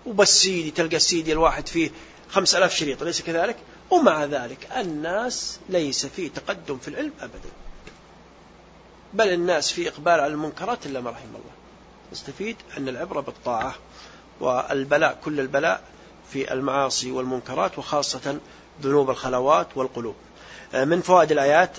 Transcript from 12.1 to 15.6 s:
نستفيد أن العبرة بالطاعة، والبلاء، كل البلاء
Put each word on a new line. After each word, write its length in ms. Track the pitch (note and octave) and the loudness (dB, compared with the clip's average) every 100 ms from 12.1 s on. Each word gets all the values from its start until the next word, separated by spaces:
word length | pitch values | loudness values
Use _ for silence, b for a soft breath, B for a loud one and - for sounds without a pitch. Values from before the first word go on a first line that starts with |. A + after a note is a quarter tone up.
نستفيد 440 | - - C#3 G#3+ A3 - - | -16 -12 -8 -8 -8 -12 -8
أن 120 | C3+ | -6
العبرة 320 | B2 F#3 D#3+ | -6 -6 -6
بالطاعة، 540 | B2+ - B2 B2 - - - B B B - - | -8 -8 -4 -4 -4 -8 -18 B B B -20 -4
والبلاء، 800 | C3+ B2 - C#3 C#3 D3 D3 - D#3 | -2 0 -2 -4 0 2 2 0 -6
كل 140 | D3 | -4
البلاء 440 | C3+ C#3 | -2 0